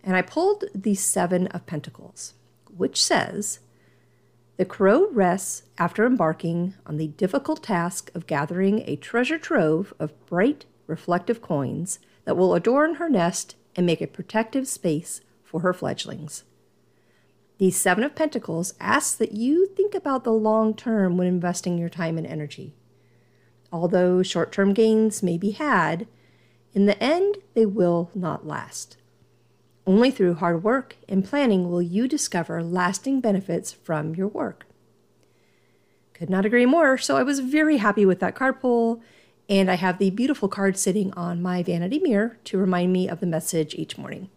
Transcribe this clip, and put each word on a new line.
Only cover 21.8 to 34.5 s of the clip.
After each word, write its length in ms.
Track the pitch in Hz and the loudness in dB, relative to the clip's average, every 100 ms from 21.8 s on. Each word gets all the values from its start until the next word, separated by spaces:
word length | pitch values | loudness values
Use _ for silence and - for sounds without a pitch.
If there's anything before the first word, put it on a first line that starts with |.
| 170 | -4
time 280 | 165 165 165 | -4 -4 -4
and 100 | 160 | -6
energy. 500 | 160 147 - 127 - _ _ _ _ _ _ _ _ _ | -8 -10 -12 -18 -20 _ _ _ _ _ _ _ _ _
Although 500 | 170 175 185 180 180 | -2 2 4 4 4
short-term 500 | 185 170 156 - 196 | 2 0 -2 2 2
gains 480 | 202 220 220 220 - | 4 4 6 2 2
may 160 | 180 170 | -2 0
be 160 | 196 | -2
had, 540 | 208 302 214 156 170 226 _ _ _ _ _ _ | -2 0 2 2 -2 -8 _ _ _ _ _ _
in 120 | 196 202 | 2 2
the 140 | - | 2
end, 360 | 254 339 392 403 _ | 2 2 0 -2 _
they 100 | - | 0
will 460 | 220 202 175 170 175 | 2 2 2 2 -2
not 320 | 196 175 151 156 | -6 -6 -6 -8
last. 500 | 147 - - - - _ _ _ _ _ _ _ _ - | -10 -10 -16 -16 -20 _ _ _ _ _ _ _ _ 2
Only 240 | 196 254 | 4 4
through 240 | 262 180 | 4 0
hard 300 | 165 175 170 | 2 0 0
work 320 | 208 262 - - - | 0 -2 -4 -20 -4
and 160 | 196 | -2
planning 460 | 190 285 262 196 175 | 0 0 2 2 0
will 120 | 175 | -2
you 260 | 175 190 262 | 0 0 -2
discover 540 | 302 - 185 165 165 | -2 -2 -4 -4 -6
lasting 580 | 170 180 180 190 269 269 | -4 0 0 -2 -2 0
benefits 520 | 233 196 196 170 - | 2 0 0 -4 -6
from 420 | - - 156 156 165 | -14 -6 -4 -4 -4
your 100 | 196 | -6
work. 400 | - 269 | -4 -8